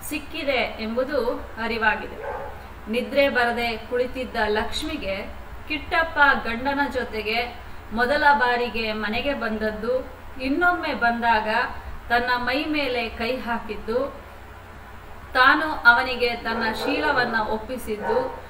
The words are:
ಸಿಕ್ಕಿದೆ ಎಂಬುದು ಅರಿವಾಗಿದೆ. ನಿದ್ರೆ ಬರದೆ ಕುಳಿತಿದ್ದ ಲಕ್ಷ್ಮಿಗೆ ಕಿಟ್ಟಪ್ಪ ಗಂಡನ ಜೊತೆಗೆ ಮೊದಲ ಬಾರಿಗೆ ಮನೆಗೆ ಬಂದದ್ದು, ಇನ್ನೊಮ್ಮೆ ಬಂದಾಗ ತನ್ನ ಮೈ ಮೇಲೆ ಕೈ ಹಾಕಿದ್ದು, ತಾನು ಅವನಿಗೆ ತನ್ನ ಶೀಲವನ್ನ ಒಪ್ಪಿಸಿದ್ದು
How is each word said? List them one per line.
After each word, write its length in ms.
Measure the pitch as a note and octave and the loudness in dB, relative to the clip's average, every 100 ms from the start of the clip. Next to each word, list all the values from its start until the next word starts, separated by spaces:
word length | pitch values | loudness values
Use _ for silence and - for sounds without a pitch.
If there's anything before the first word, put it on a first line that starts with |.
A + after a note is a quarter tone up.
| - | -6
ಸಿಕ್ಕಿದೆ 720 | D4 - D#4 C#4+ B3+ G#3+ - | -8 -6 -6 0 0 0 -4
ಎಂಬುದು 480 | A3 A#3 C4+ D4 A#3 C#4 - - | -4 -2 0 0 0 -2 -6 -6
ಅರಿವಾಗಿದೆ. 540 | A3+ A#3 A3 G3+ - - - - - - - - - | -4 2 2 2 -4 -10 -8 -8 -8 -10 -14 -14 -4
ನಿದ್ರೆ 380 | A#3 A#3+ C#4 C#4 | -2 0 4 4
ಬರದೆ 480 | A#3+ A#3+ A#3 A#3+ A3 | 4 2 2 -2 -4
ಕುಳಿತಿದ್ದ 600 | - B3 B3 C4 A#3+ A#3 G#3+ | -4 -2 0 -2 -6 -2 0
ಲಕ್ಷ್ಮಿಗೆ 720 | G#3+ A#3 - D#4 D#4 G3 G3 A3+ - - - - | 2 0 -2 -4 -4 -4 -4 -6 -10 -12 -12 -6
ಕಿಟ್ಟಪ್ಪ 500 | D4+ - E4+ E4 D4+ C#4+ A3+ A3+ | -6 0 0 2 6 6 6 0
ಗಂಡನ 320 | A3+ C4+ C#4 C#4 | -2 -2 0 0
ಜೊತೆಗೆ 680 | B3 A#3 G#3+ G#3 A3+ A#3+ - - - - | 0 -4 -4 -2 -2 -2 -6 -12 -12 -6
ಮೊದಲ 320 | G#3+ B3 D4 D4 | 0 4 6 6
ಬಾರಿಗೆ 600 | C#4+ B3 A#3+ A#3+ G#3+ A3 | 6 4 2 0 -2 -2
ಮನೆಗೆ 420 | G#3+ G#3+ G#3+ C#4+ | -2 -2 -2 -2
ಬಂದದ್ದು, 760 | B3+ A3+ A3 G#3+ G#3+ A3+ C4 - - - - | -2 -2 0 -2 -2 -2 -2 -2 -12 -12 -6
ಇನ್ನೊಮ್ಮೆ 520 | C4 D4 F4 F4 D#4+ | -2 4 4 4 -2
ಬಂದಾಗ 540 | A#3+ A#3 A#3 A#3 G#3+ G#3+ A3 A#3 - - - - | 2 2 2 4 4 4 0 0 -4 -8 -10 0
ತನ್ನ 220 | A#3+ B3 B3 | 2 2 0
ಮೈ 280 | A#3+ C4 | 2 -2
ಮೇಲೆ 440 | D#4 D4+ C#4 B3 A3+ | 0 0 0 -2 -4
ಕೈ 280 | - A#3 B3+ | -4 -4 -2
ಹಾಕಿದ್ದು, 840 | A3 A3+ - G3+ G3+ A#3 C#4+ - - - - - - - - - - - - | -2 -4 -4 -8 -2 0 0 -6 -14 -16 -16 -16 -16 -16 -16 -16 -14 -14 -4
ತಾನು 320 | C4 B3 D4+ D#4 | 6 6 6 2
ಅವನಿಗೆ 680 | D4+ A#3 A#3+ B3+ B3 A#3+ - | 6 8 8 4 0 0 0
ತನ್ನ 360 | A3+ A3+ A3+ | -4 -2 -2
ಶೀಲವನ್ನ 680 | - C4+ D4 D4+ C4 A#3+ A3+ | -2 -2 0 2 2 2 2
ಒಪ್ಪಿಸಿದ್ದು 1000 | G#3+ A3 - B3+ - G#3 - A3+ C4 - - | 0 -2 -4 -6 -4 -4 0 0 0 -6 -12